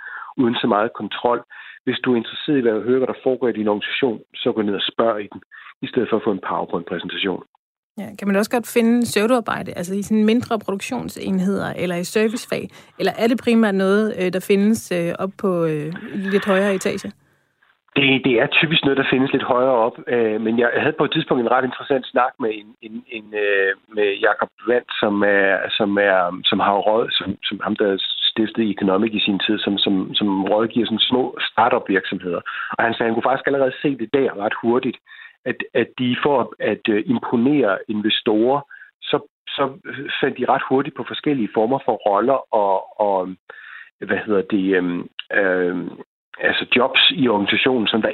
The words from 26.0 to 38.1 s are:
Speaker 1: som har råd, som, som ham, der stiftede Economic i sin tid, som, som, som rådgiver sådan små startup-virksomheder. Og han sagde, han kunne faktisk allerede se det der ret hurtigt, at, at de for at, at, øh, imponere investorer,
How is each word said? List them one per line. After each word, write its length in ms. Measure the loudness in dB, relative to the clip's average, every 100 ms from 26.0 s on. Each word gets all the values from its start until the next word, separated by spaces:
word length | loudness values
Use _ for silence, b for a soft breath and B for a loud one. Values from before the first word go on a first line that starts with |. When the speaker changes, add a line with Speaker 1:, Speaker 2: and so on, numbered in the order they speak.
| 4 4 2 -2
Speaker 1:
som 160 | 0 2
har 160 | 2 2
råd, 300 | 2 2 2
som, 260 | -2 -4 -8
som 160 | -8 -6
ham, 120 | -4 0
der 220 | 0 0 -4 -4 -2
stiftede 400 | 0 -2 0 -2
Economic 420 | 0 0 2 2
i 60 | 0
sin 200 | 0 2
tid, 200 | 0 0
som, 180 | 0 0
som, 360 | 2 2 0
som 320 | 0 2 2 2
rådgiver 400 | 2 2 0 0
sådan 140 | 0
små 380 | 2 2 0 -4 -4
startup-virksomheder. 920 | 2 4 4 2 0 0 -4 -4 -6 -6 B B B
Og 60 |
han 100 | 0
sagde, 160 | 0 0
han 40 |
kunne 160 | 2 2
faktisk 180 | 0 0
allerede 260 | 2 2 0
se 160 | -2 -2
det 160 | 0
der 300 | 2 2 0
ret 100 | -4 -2
hurtigt, 360 | 2 2 0 -4 _ B B B -6
at, 100 | -6 -2
at 140 | 0 0 0
de 180 | -2 0
for 120 | 2 2
at, 60 | 0 -4 -2
at, 120 | -2 0
øh, 140 | 0 0
imponere 720 | -2 0 2 4 4 2 0 -2
investorer, 720 | -2 -2